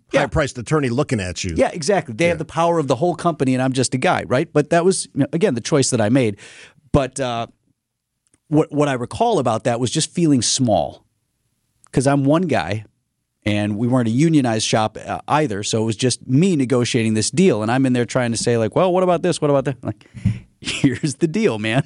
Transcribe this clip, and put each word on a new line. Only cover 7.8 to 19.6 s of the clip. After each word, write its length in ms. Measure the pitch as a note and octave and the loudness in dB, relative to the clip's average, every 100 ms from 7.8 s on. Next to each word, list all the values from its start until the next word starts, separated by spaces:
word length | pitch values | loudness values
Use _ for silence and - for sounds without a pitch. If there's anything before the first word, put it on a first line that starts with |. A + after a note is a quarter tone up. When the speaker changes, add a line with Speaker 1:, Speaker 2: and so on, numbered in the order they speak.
| _ _ _ _ _ _ _ | _ _ _ _ _ _ _
Speaker 1:
what, 240 | D3+ D#3+ | 0 0
what 160 | C#3+ C#3+ | 0 0
I 60 | |
recall 440 | C3 A#2+ - A#3 G3+ | 0 -6 -2 0 2
about 280 | B2 A2 - | 0 0 -2
that 140 | A#2 | -2
was 120 | A#2+ | -2
just 200 | D#3+ - | -2 -4
feeling 300 | - E3+ C#3 | 0 2 2
small, 640 | G#2+ - B2+ F#2+ C#2+ - _ _ _ _ _ _ _ _ _ | 0 0 2 2 0 -8 _ _ _ _ _ _ _ _ _
'cause 160 | - C3 | 0 2
I'm 160 | C#3+ | 2
one 240 | C3+ D#3 F3+ | 2 2 2
guy. 380 | A2+ D#2+ G#2 G#2+ _ _ _ _ _ | -2 -2 -6 -8 _ _ _ _ _
And 320 | - G#2 G#2 G#2 | -2 0 -2 -2
we 120 | A#2+ | 0
weren't 200 | B2+ A2+ | 0 0
a 40 | |
unionized 560 | A#2 E3 D#3 B2+ A2 - | 2 4 4 2 0 0
shop, 320 | A#2+ A2 - | 0 0 -4
uh, 160 | - F#2+ - | -8 -8 -2
either, 360 | C#3+ D3+ G2+ | 0 0 -4
so 180 | G#2 A#2 | -4 -2
it 40 | A2 | -2
was 80 | A2 | 0
just 320 | B2+ - - | -2 -2 0
me 280 | C3 F#3+ D#3+ | 2 4 2
negotiating 600 | B2+ B2 A#2+ B2 A2 A2 | 0 0 0 0 0 0
this 160 | G#2 | -2
deal. 320 | C3 F#3+ A2+ | 2 4 4
And 80 | G#2+ | 0
I'm 160 | B2+ C3 | 0 2
in 60 | |
there 120 | B2 A#2+ | 0 0
trying 240 | C3+ A#2+ | 0 -2
to 80 | A2 | -2
say, 180 | - A#2 | 0 0
like, 200 | A2 D3+ | 2 2
"Well, 180 | F#3 | 2
what 80 | F3+ | 2
about 220 | F#3 E3+ | 2 2
this? 180 | F3 D#3+ | 0 -2
What 80 | D3+ | 2
about 160 | C#3+ | 2